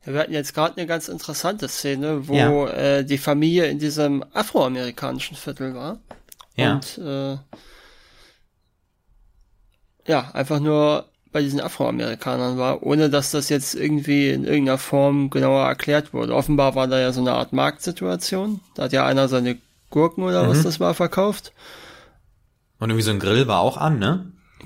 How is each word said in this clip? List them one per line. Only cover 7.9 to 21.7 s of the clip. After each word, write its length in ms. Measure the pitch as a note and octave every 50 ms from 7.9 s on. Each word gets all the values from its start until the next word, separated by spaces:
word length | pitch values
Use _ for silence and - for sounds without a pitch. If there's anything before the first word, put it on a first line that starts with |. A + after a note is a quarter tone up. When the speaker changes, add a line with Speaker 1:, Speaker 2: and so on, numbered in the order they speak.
| - - - _ _ - - - _ _ _ _ _ _ _ _ _ _ _ _ _ _ _ _ _ _ _ _ _ _ _ _ _ _ _ _ _ _ _ _ _ _ _
Speaker 1:
ja, 240 | - D#3+ C#3 B2 C#3 -
einfach 280 | B2 C3+ C3+ D#3 D3
nur 480 | C#3+ D3+ D3+ D3+ D3+ D3+ D3+ - - _ _ _ _ _ _
bei 100 | D3+ D3
diesen 180 | C#3 C3+ C#3+
Afroamerikanern 1000 | - - - - C#3 A#2+ A#2 B2 A#2 A#2+ A2+ A2+ - C3 B2+ B2 B2 B2 B2+ B2+
war, 240 | B2+ B2+ C3+ - -
ohne 260 | - C#3+ D3+ D#3 D3+
dass 220 | C#3 C#3+ C#3 -
das 180 | - D3+ C#3+ -
jetzt 240 | D3+ C#3+ C3+ - -
irgendwie 560 | - C#3+ D3+ D3+ D3 C#3+ C#3+ C#3+ C#3+ C#3+ C#3
in 140 | C3+ C3+ C3+
irgendeiner 340 | - C#3+ D3+ C#3 C3+ C3 C3+
Form 520 | - - - C#3+ C#3 C#3+ C#3+ C#3+ C#3 C3+
genauer 340 | C3+ C#3 C3+ C3 C3+ C3+ C3+
erklärt 480 | C3 C3 - - - D3 D3 D3 - -
wurde. 220 | B2+ A#2 A#2 A#2+
Offenbar 400 | C#3 C#3 - D3+ C#3 C#3 C3+ B2+
war 140 | C3 C3 C3
da 100 | B2+ C3
ja 140 | B2+ B2+ B2+
so 80 | B2+
eine 120 | B2+ B2+ A#2+
Art 180 | B2 B2 - -
Marktsituation. 1080 | C3 C3+ C#3+ D3 - - - E3+ - F#3+ F3+ F3+ F3 - - - F#3 F#3+ G#3+ G#3+ F#3+ _ _ _
Da 100 | - -
hat 80 | C3 C3
ja 140 | C3+ C3+
einer 220 | C3 C3+ C3+ C3+ C3
seine 300 | C3 B2+ B2 B2 B2 B2 _ _ _ _ _ _
Gurken 340 | - D3 D#3 E3+ E3 - F#3
oder 240 | F#3 F3+ F3+ F3+ -
was 100 | - D3+
Speaker 2:
Mhm. 40 | D#3+
Speaker 1:
das 160 | F#3 D#3 -
war 140 | F3+ F3 E3+
verkauft. 580 | - F3 E3+ - - F#3+ G#3 G3+ - - - _ _ - -